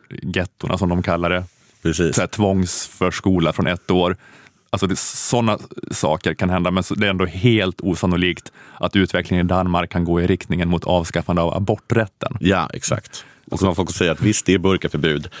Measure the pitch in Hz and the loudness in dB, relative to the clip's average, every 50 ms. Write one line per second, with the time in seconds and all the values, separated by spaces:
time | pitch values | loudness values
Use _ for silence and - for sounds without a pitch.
0 | _ - - - - 92 90 - 87 - - - - - 92 90 98 87 87 90 | _ -18 -16 -10 -8 -6 -4 -4 -4 -4 -6 -8 -4 -4 -2 0 0 0 0 0
1 | 87 98 85 85 87 87 90 90 92 87 _ _ _ _ _ _ - 85 78 - | 0 0 -2 0 0 0 0 -2 -2 -6 _ _ _ _ _ _ -2 -2 0 2
2 | 87 80 69 - 92 - - - 104 98 98 95 92 87 - - - - - - | 0 0 2 0 -2 -2 0 2 2 2 2 2 0 -2 -4 -6 -8 -10 -6 -2
3 | 92 90 - - - 98 95 90 80 78 78 - 87 90 90 85 - - 92 92 | -2 -2 -2 -2 0 2 2 4 2 2 2 0 0 0 -2 -2 -2 0 2 2
4 | 87 90 90 - - - - - - - _ _ _ _ - 95 98 90 92 - | 2 2 0 -4 -8 -16 -20 -20 -20 -20 _ _ _ _ -4 -2 0 -2 -2 -2
5 | - - - - - - - 120 117 110 101 - - - - - - - - - | -4 -4 -6 -4 -2 0 0 2 2 2 0 -2 -4 -10 -16 -14 -12 -10 -6 -2
6 | - 73 - 90 - 87 80 - 95 90 92 90 87 90 90 95 87 - - - | 0 0 0 0 0 -2 -2 0 0 0 2 2 0 0 0 0 -2 -2 -2 0
7 | 101 101 95 90 92 82 - 92 87 123 113 107 95 92 - - - 98 85 80 | 0 0 2 0 0 -2 0 2 2 4 4 4 2 0 -2 -2 -2 -2 0 0
8 | - 90 87 87 87 90 82 - - - - - - - - - - 95 - 101 | 0 2 2 2 2 0 -2 -4 -8 -16 -20 -20 -20 -20 -8 -4 -4 0 2 2
9 | 92 - - 90 87 - 95 90 87 87 92 92 90 90 87 87 87 - - 90 | 2 4 2 -2 0 0 0 2 2 2 2 2 2 2 0 0 -2 -2 -2 -2
10 | 87 85 85 85 87 90 95 - - - - 87 87 87 87 82 - - 90 87 | 0 0 2 2 2 2 0 0 -2 -4 -2 -2 0 0 0 0 0 2 2 2
11 | 85 - - 85 82 - 87 87 85 85 - 87 98 - 107 - - - 120 117 | 0 0 -2 -4 -2 0 0 0 0 0 0 -2 -2 -2 -2 -2 -4 0 0 0
12 | 110 98 - _ - - - 104 - 90 95 90 80 - - - - - - - | 0 0 -4 _ -8 -8 -6 -2 0 2 2 2 0 -2 -6 -6 -4 -4 -4 -4
13 | - - - - - - - _ _ - - 87 95 95 85 95 90 80 - - | -4 -8 -16 -18 -18 -20 -20 _ _ -8 -2 0 0 2 2 0 -2 -2 -2 0
14 | 92 85 80 - - 104 104 - - - 92 95 85 95 95 85 - - - 76 | 0 0 0 2 2 2 2 2 2 2 2 4 4 2 2 0 0 -2 -2 0
15 | 73 80 76 76 76 - - - | 0 0 0 0 -4 -8 -12 -14